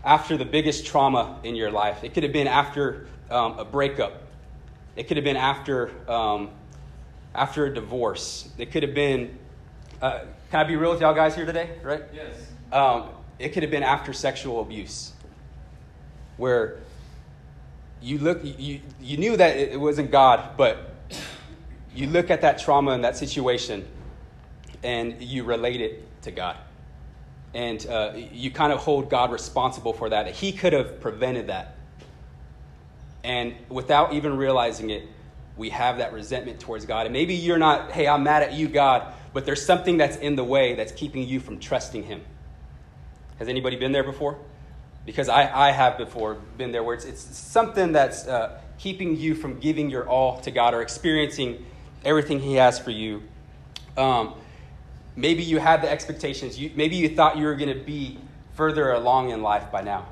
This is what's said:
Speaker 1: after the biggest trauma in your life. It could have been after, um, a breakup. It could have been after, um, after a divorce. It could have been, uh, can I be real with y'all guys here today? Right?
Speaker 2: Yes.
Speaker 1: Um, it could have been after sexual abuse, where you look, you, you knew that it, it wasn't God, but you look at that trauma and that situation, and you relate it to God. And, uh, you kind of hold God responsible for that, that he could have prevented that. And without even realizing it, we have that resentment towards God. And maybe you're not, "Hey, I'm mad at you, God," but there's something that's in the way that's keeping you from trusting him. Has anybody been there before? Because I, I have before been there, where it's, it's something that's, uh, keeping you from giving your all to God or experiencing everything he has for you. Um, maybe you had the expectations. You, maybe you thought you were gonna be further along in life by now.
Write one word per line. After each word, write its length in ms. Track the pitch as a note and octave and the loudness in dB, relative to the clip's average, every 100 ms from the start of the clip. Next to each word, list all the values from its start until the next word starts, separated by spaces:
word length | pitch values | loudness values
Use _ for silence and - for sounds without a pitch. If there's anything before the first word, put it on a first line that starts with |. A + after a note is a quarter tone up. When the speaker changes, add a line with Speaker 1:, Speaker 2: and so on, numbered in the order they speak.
| C3+ | 6
Speaker 1:
after 320 | D3+ - D#3 | 4 6 -2
the 80 | B2 | 0
biggest 400 | D3+ D#3 - - | 0 0 -2 0
trauma 540 | D3 C3+ C3 A2+ - | 4 4 4 0 -6
in 140 | A2+ A#2 | -8 -4
your 140 | G#2+ | -2
life. 340 | G#2 G#2 G2+ A#2 | 0 0 -2 -4
It 80 | |
could 100 | F3 | -2
have 80 | D3 | 0
been 160 | D3 C3+ | 0 2
after, 600 | B2+ C3+ C#3+ C#3 - - - - | 2 2 -2 -4 -4 -14 -18 -4
um, 300 | A#2+ A2+ G#2+ | 0 0 -2
a 60 | G#2+ | -4
breakup. 580 | C#3 C#3 C#3+ G2+ - - - - - - - - - | 0 0 0 -4 -6 -20 -20 -20 -20 -20 -20 -18 -12
It 140 | B2 | -4
could 80 | D3+ | -2
have 80 | C#3+ | 0
been 100 | C3 | 0
after, 560 | C3 C3+ - C3 A#2 - - | 0 -2 -2 -2 -2 -8 -4
um, 420 | A#2 A2 G#2 G#2 - - - - - - - - - | -2 0 -2 -4 -14 -20 -20 -20 -18 -20 -20 -12 -2
after 300 | C3+ D3+ C#3 | -2 0 -2
a 80 | |
divorce. 720 | B2 G#2+ B2 A2+ F#2+ - - - - | -2 -6 -2 -2 -2 -8 -12 -14 -12
It 140 | A#2+ | -6
could 120 | D#3+ | -2
have 100 | C#3+ | -2
been, 440 | C3 C#3+ C3 A#2+ - - - - - - - | 0 2 0 -2 -12 -20 -20 -20 -20 -20 -4
uh, 180 | C3 B2+ - - - | -4 -4 -12 -18 -2
can 120 | D#3+ | 2
I 20 | |
be 140 | D#3 D#3+ | 2 2
real 140 | E3 | 2
with 100 | E3+ | 4
y'all 120 | D#3 | 4
guys 220 | D3+ D#3 D#3 | 6 4 2
here 100 | D#3+ | -4
today? 260 | E3 E3+ E3 | -4 -4 -8
Right? 200 | C3 D3+ - | -6 -6 -6
Speaker 2:
Yes. 240 | - D#3 - - - - | -14 -14 -16 -18 -18 -2
Speaker 1:
Um, 380 | C3+ C3+ A#2 A2 - - - | 4 4 4 -2 -16 -20 -10
it 120 | C3+ | -4
could 140 | F3+ | -2
have 80 | D#3 | -2
been 120 | D3 | 0
after 300 | C3+ C#3 - | 2 2 0
sexual 480 | B2+ C#3 B2+ C3+ A#2 | -4 -4 -2 -4 -4
abuse, 500 | G2+ G#2+ F#2 - - - - - - - - - - - - - - - | -4 -8 -12 -12 -14 -18 -20 -20 -20 -18 -20 -20 -20 -20 -20 -18 -18 -4
where 400 | B2+ B2 A2 - - - - - - - - - - - - - | 2 2 2 -6 -16 -18 -18 -20 -20 -20 -20 -20 -20 -20 -20 -16
you 160 | A#2+ C#3+ | -8 -2
look, 220 | D3+ E3+ | 0 0
you, 360 | D3 C3 C#3+ C#3 - - | -6 -10 -10 -10 -14 -16
you 160 | B2+ C#3+ | -8 -2
knew 180 | G#3 G#3+ | 0 6
that 220 | F3 C3+ | 6 6
it, 160 | C#3 | 0
it 40 | C3+ | 0
wasn't 320 | D3 D3 C#3 | 0 0 4
God, 460 | C#3 C3 B2 - - | 8 10 8 4 2
but 380 | B2+ G#2+ - - - - - - - - - - - | 2 2 -8 -16 -14 -12 -12 -16 -18 -18 -18 -18 -16
you 140 | B2+ C#3 | -6 2
look 240 | E3+ F3 | 2 4
at 100 | D#3+ | 4
that 180 | D#3 C3+ | 4 4
trauma 320 | - C#3+ C#3 | 4 4 4
and 120 | B2+ | 2
that 140 | A#2+ A#2+ | 0 -2
situation, 680 | C#3+ - B2+ B2 - G#2 F#2 - - - - - - - - - | -6 -2 0 0 -2 -8 -10 -16 -16 -18 -20 -20 -20 -20 -20 -10
and 380 | B2 A#2+ A#2 A#2 | -4 -2 -4 -8
you 220 | B2 C3 | -8 -6
relate 380 | A#2 A#2 A#2+ B2 | -2 0 0 -2
it 400 | A2 - - - | -6 -6 -16 -16
to 100 | - | -12
God. 240 | F#2 F2+ E2 - - - - - - - - - | -6 -6 -8 -14 -20 -20 -18 -20 -20 -20 -20 -12
And, 320 | A#2 A#2+ A2 - | -8 -6 -6 -4
uh, 260 | A2+ G#2+ A2 | -2 -2 -4
you 360 | A#2+ A#2+ B2+ | -14 -8 -8
kind 200 | C3 D3+ | 0 0
of 80 | C3+ | 2
hold 300 | - C#3+ C3 | 2 0 2
God 220 | C3 B2 | 2 2
responsible 600 | A#2+ - - B2+ B2+ A#2 | 0 -4 0 -2 -2 -4
for 180 | A2 A2+ | -4 0
that, 140 | G#2+ | 0
that 120 | A2 A2 | -2 -4
he 160 | G3 | -6
could 220 | F#3+ F#3 | 2 4
have 280 | D3 B2 - | 4 0 -4
prevented 460 | A#2 G#2 B2+ B2 G2+ | -8 -2 -2 -2 -4
that. 280 | F#2 F#2+ - - - - - - - - - - - - - - - | -6 -8 -16 -20 -20 -20 -20 -20 -20 -20 -20 -20 -20 -20 -20 -20 -12
And 320 | B2+ B2 A#2+ A#2 - | -4 -2 -4 -8 -10
without 460 | C3 B2+ D3 D#3 | -10 2 4 4
even 240 | D3 D3 C3+ | 2 -2 0
realizing 520 | C3+ C3 A#2+ G#2 A2 | 2 2 2 -2 -6
it, 140 | G#2 - - - - - - | -6 -8 -20 -20 -20 -20 -10
we 120 | A2+ | -8
have 260 | - B2 B2 | 0 0 0
that 160 | A#2 | -4
resentment 460 | G#2+ G#2 B2+ B2 A2 | -6 -6 -6 -6 -12
towards 260 | - A2 G#2+ | -10 -10 -4
God. 220 | A2 A2+ | -2 -2
And 60 | |
maybe 200 | B2+ F3 | 0 0
you're 240 | F3+ E3+ E3+ | 0 2 4
not, 340 | D#3+ C#3+ - | 6 4 0
"Hey, 160 | - D3 | 0 2
I'm 160 | C#3+ | 4
mad 200 | C#3 D3+ | 4 4
at 100 | C#3+ | 4
you, 140 | C#3+ D#3 | 0 0
God," 440 | D3 C#3 B2 - - - | 4 4 4 0 -14 -8
but 120 | C3+ C3 | -6 -4
there's 200 | C#3+ - | -4 2
something 320 | F3+ F#3+ E3+ | 2 4 4
that's 200 | C#3+ C#3+ | 2 0
in 180 | C#3+ C#3 | -2 -2
the 80 | |
way 320 | B2 C3+ B2+ A#2+ | 2 4 4 0
that's 160 | A2 | -6
keeping 360 | - D3 C3+ B2+ | -6 -8 -6 -4
you 120 | C3 | -4
from 200 | - G2+ | -6 -14
trusting 440 | - C3 - A#2 | -4 -4 -4 -10
him. 180 | - F2+ - - - - - - - - - - - - | -10 -12 -14 -20 -20 -20 -20 -20 -20 -20 -20 -20 -20 -10
Has 80 | A#2 | -4
anybody 280 | B2+ B2+ B2 | -2 -2 -2
been 160 | B2+ | 0
there 120 | C#3 | 0
before? 340 | C3+ - D3 C#3+ - - - - - - - | 0 -2 -6 -6 -14 -20 -20 -20 -20 -18 -8
Because 240 | G#2+ C3+ | -4 4
I, 400 | A#3 C#3 C3 C#3+ | 6 6 6 6
I 20 | |
have 260 | C3+ B2+ - | 8 4 4
before 380 | A2+ A#2+ G#2+ G#2 G2+ - | -8 -4 -4 -4 -12 -10
been 140 | B2+ | -6
there, 120 | A#2 | -4
where 120 | A#2 A#2+ | -4 -4
it's, 100 | - | -8
it's 160 | A#2+ | -14
something 680 | - - - A3+ A3 G#3+ F3+ | -16 -16 0 2 2 2 2
that's, 360 | D#3 C3+ - B2 | 4 4 0 -4
uh, 320 | B2+ A2 - - - | -2 -2 -8 -18 -10
keeping 400 | G3 F#3 F3+ D3+ | -8 -6 -4 -2
you 180 | D#3 D3+ | -2 -2
from 240 | C#3+ A#2 | -4 -4
giving 300 | C#3+ D3+ D3 | -2 0 -2
your 180 | B2+ A#2+ | -2 0
all 320 | C3 C3 B2 | 2 2 0
to 100 | - | -4
God 220 | B2 A#2+ | 2 4
or 80 | A#2 | 2
experiencing 840 | A2+ - F3 D#3 D3 D3 B2+ A2 - - - - C3+ | -4 -2 0 2 0 -2 -6 -6 -14 -18 -20 -6 2
everything 340 | D#3 D3 C#3+ | 2 2 -2
he 160 | C#3 C3+ | 2 6
has 240 | B2+ B2 | 6 6
for 120 | - | -6
you. 320 | G#2+ A2 G#2 - - - - - - - - | -6 -6 -8 -12 -20 -20 -20 -20 -20 -10 0
Um, 380 | C3 B2+ A2 - - - - - - - - - | 2 4 0 -6 -18 -20 -18 -20 -18 -18 -14 -2
maybe 280 | C#3+ E3 | 2 2
you 160 | E3+ D#3 | 2 2
had 220 | D3+ D#3+ | 6 4
the 80 | D3+ | 4
expectations. 680 | D3 - D#3 D3 C3+ C3 A2 | -2 -4 -6 -6 -6 -10 -8
You, 140 | D3+ D3 | -8 0
maybe 200 | D#3 F3+ | 0 2
you 140 | D#3 | 0
thought 280 | D#3 D3+ D#3 | 6 6 6
you 80 | D3+ | 0
were 100 | C#3 | 0
gonna 200 | C#3+ B2+ | -2 -4
be 440 | C3+ D3 C3 - - - - | -6 -8 -8 -10 -18 -20 -18
further 380 | - D#3 D3+ C#3 | 0 2 4 4
along 400 | A#2+ A#2+ B2+ B2+ | 4 4 4 4
in 100 | A2+ | -2
life 300 | G#2+ G#2 - | 0 0 0
by 100 | G2+ | -6
now. 240 | G2+ G2 F2+ | -4 -6 -8